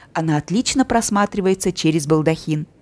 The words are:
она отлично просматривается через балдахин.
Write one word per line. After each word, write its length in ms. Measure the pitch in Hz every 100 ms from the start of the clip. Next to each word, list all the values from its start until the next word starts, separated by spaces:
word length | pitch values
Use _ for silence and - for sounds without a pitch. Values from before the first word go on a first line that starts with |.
| -
она 240 | 165 160 151
отлично 480 | - 208 - 269 254
просматривается 840 | 233 - 202 202 208 185 190 190
через 340 | - 160 160 143
балдахин. 600 | 156 156 160 165 156 156 _